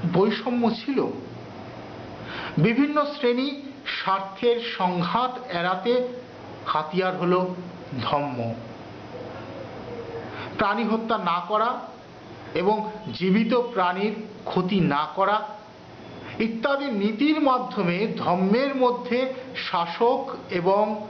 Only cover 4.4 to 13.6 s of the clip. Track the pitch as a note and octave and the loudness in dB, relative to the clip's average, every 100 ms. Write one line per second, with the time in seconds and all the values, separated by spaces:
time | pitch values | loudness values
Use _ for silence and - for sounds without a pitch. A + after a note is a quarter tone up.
4.4 | A#3+ A#3 A#3 - F#3 F3 E3+ A3 B3+ B3 | 2 2 0 0 0 2 0 2 0 -2
5.4 | - F3 F3 F#3 A#3 B3 B3 B3 - - | -6 -2 0 0 2 2 2 -6 -12 -14
6.4 | - - - D3+ - F3+ F#3 F3+ F3 F3+ | -14 -10 -2 0 0 0 0 0 4 4
7.4 | F#3 - - - - B2+ G#2+ D3 C#3+ B2 | 2 -4 -10 -12 -8 -4 0 0 0 -2
8.4 | A#2 A2+ - - - - - - - - | -4 -4 -10 -12 -14 -14 -12 -12 -10 -10
9.4 | - C#5 C5+ - A#4 A#4 A#4 A4+ - - | -12 -10 -12 -12 -10 -10 -8 -10 -10 -10
10.4 | - - G#3 G#3+ G#3 A3+ A3+ A3 F3+ E3+ | -8 0 0 2 2 0 0 0 2 0
11.4 | F3+ G#3+ A#3 C4 - - - - - - | 0 2 2 0 -8 -16 -18 -18 -16 -16
12.4 | - D#3+ F#3 G#3+ G#3 - - A#2 F#3 G3+ | -4 0 2 2 0 -6 -8 -2 4 4
13.4 | A3+ B3 | 6 2